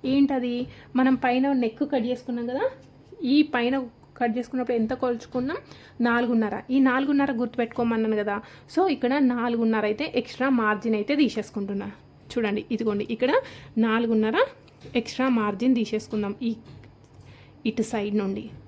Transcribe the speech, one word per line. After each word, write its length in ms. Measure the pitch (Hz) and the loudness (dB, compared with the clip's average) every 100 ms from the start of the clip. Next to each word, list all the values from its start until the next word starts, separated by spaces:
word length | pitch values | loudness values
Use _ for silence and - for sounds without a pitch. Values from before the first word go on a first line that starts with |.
| 262 | 0
ఏంటది? 420 | 277 277 269 247 240 254 - - 254 | 2 2 2 -2 -4 -8 -12 -6 0
మనం 160 | 262 262 | 2 2
పైన 280 | 262 254 277 269 | 2 2 2 2
నెక్ 180 | 233 - 294 | 0 -2 -2
కట్ 140 | 269 233 | 0 -2
చేసుకున్నాం 360 | 247 - 240 240 | -4 -6 -6 -4
కదా, 120 | 262 523 - - - - - 285 | -2 -4 -6 -20 -20 -20 -8 2
ఈ 20 | 285 294 247 | 2 2 0
పైన 260 | 240 269 247 - - - | 0 -2 -4 -14 -20 -4
కట్ 140 | 240 226 | -2 -2
చేసుకున్నప్పుడు 380 | 233 254 247 233 | -4 -4 -2 0
ఎంత 140 | 220 254 | 0 -2
కొలుచుకున్నాం? 560 | 254 233 - 254 254 427 - - - - 240 | -2 -4 -6 -6 -4 -6 -10 -20 -20 -2 0
నాలుగున్నర. 480 | 233 240 233 214 - - | 2 2 2 0 -4 -2
ఈ 60 | 262 262 | 4 4
నాలుగున్నర 460 | 254 277 285 277 233 | 4 2 2 2 0
గుర్తుపెట్టుకోమన్నాను 760 | 240 - 233 - 233 226 220 214 | -4 -2 -4 0 0 2 2 0
కదా. 160 | 208 202 - - - | 0 -4 -8 -20 -4
So, 60 | - 381 285 | 0 2 2
ఇక్కడ 160 | 247 277 262 | 0 2 2
నాలుగున్నర 500 | 240 240 233 226 220 208 | 2 0 2 2 2 0
అయితే 140 | 214 302 - | -2 -2 -4
ఎక్స్ట్రా 260 | 247 - 262 247 | -4 -2 0 2
మార్జిన్ 340 | 214 208 226 220 | 2 0 0 -2
అయితే 160 | 214 285 | 0 2
తీసేసుకుంటున్నా. 680 | 254 220 208 220 196 196 202 - - - - | 2 0 -6 -6 -6 -6 -6 -12 -20 -20 -8
చూడండి, 300 | - 214 202 - 226 | -2 0 -2 -2 -2
ఇదిగోండి, 300 | 220 208 208 226 | -2 -2 -4 -2
ఇక్కడ 160 | 254 466 - - - - 226 | 2 2 0 -18 -6 0 2
నాలుగున్నర 520 | 220 233 220 214 320 539 - - - - 247 | 2 2 2 2 2 0 -2 -20 -20 -4 -4
ఎక్స్ట్రా 260 | 233 - 262 233 | -4 -2 2 2
మార్జిన్ 360 | 208 196 247 240 | 0 0 2 2
తీసేసుకుందాం 520 | 214 220 214 214 202 202 233 | 2 -4 -4 -4 -4 -4 -6
ఈ 40 | 220 - - - - - - - - - - 226 | -6 -12 -20 -20 -20 -20 -20 -20 -20 -20 -8 -6
ఇటు 140 | 220 220 | -2 -2
సైడ్ 240 | 220 202 208 | -2 -2 -2
నుండి. 200 | 196 196 - - | -2 -6 -10 -18